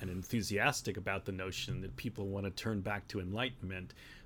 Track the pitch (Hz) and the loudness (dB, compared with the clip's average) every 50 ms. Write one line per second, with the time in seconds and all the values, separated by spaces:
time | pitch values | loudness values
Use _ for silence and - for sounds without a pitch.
0 | - 92 90 92 87 - - 117 98 - 101 101 110 143 143 - - 117 98 104 | -4 -2 -2 -2 -2 2 2 2 2 4 4 6 6 6 4 4 0 0 -2 0
1 | 90 104 98 98 - - 98 92 92 95 95 - - - - 92 92 92 - - | 0 0 0 0 0 -2 -2 -2 -2 -2 -2 -2 0 0 0 0 -2 -4 -4 -4
2 | - 117 101 - 101 98 98 98 98 98 92 - - 113 110 101 95 107 104 101 | -4 -4 -2 0 -2 0 0 2 0 0 -2 0 0 2 2 2 2 2 0 0
3 | - - - 104 92 90 98 107 127 131 127 - - 92 92 92 92 - - - | -2 -2 -2 -2 0 0 2 2 2 2 0 -2 -6 -4 -4 -4 -6 -8 -10 -14
4 | - - - - - | -16 -16 -16 -16 -14